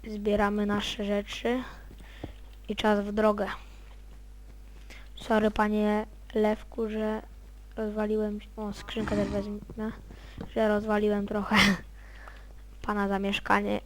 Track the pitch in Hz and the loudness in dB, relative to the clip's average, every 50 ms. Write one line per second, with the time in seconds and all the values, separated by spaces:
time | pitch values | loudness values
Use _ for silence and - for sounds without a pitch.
0 | - 226 214 208 202 214 208 208 208 202 208 208 208 208 208 208 202 - - - | -8 -6 -6 0 2 4 6 6 6 6 6 4 2 4 2 2 0 -2 -4 -2
1 | 208 202 208 202 202 - - - - 233 240 254 247 - - - - - - - | 0 2 2 0 0 -2 -8 -2 0 0 0 2 -2 -4 -10 -12 -14 -14 -14 -14
2 | - - - - - - - - - - - - - - 214 - - 214 208 202 | -14 -16 -12 -12 -12 -12 -12 -14 -16 -16 -16 -16 -6 -6 -4 2 4 4 4 4
3 | 202 208 208 214 220 214 208 208 196 190 - - - - - - - - - - | 2 0 2 4 6 6 6 4 0 -2 -4 -8 -10 -14 -16 -16 -16 -16 -16 -16
4 | - - - - - - - - - - - - - - - - - - - - | -16 -16 -16 -16 -16 -16 -16 -16 -16 -16 -16 -16 -16 -16 -16 -16 -16 -16 -14 -14
5 | - - - - - - 226 214 214 214 208 - 214 214 214 214 208 208 208 208 | -14 -14 -14 -12 0 2 4 6 6 4 4 4 4 4 4 4 4 4 4 2
6 | 214 - - - - - - 226 214 214 214 214 - - - - 226 214 214 220 | 0 -2 -8 -16 -16 -2 2 4 4 4 4 2 -2 -10 -4 -4 -2 -2 0 0
7 | 214 214 214 214 214 - - - - - - - - - - - 220 214 208 214 | 0 0 0 -2 -4 -10 -16 -16 -16 -16 -16 -16 -16 -12 -6 -4 -4 -2 0 0
8 | 214 208 214 214 214 208 208 208 - - - - 214 208 202 - - - - 226 | 0 2 2 2 2 0 -2 -4 -8 -10 -10 -6 -6 -4 -6 -6 -8 -6 -4 -2
9 | 214 208 208 208 202 196 202 202 202 208 208 208 - - - - 214 220 220 - | 0 2 2 2 2 2 0 -2 -2 -2 -6 -8 -8 -10 -8 -4 -4 -4 -4 -6
10 | - - - - - - - - - - - 226 220 214 208 208 208 220 214 208 | -12 -14 -14 -14 -14 -14 -10 -10 -10 -4 0 2 4 4 4 2 2 2 2 4
11 | 208 214 208 202 202 202 208 214 196 - 214 208 202 202 190 - - - - - | 4 4 4 4 2 0 0 -2 0 4 6 6 8 6 6 2 -2 -12 -16 -16
12 | - - - - - - - - - - - - - - - - - - 208 208 | -16 -16 -16 -14 -14 -14 -16 -16 -16 -16 -16 -16 -16 -16 -14 -8 -4 -2 0 2
13 | 202 196 196 196 196 196 202 202 - - 202 202 208 202 208 202 - | 2 2 2 2 0 0 0 -2 2 4 4 4 4 2 0 -2 -2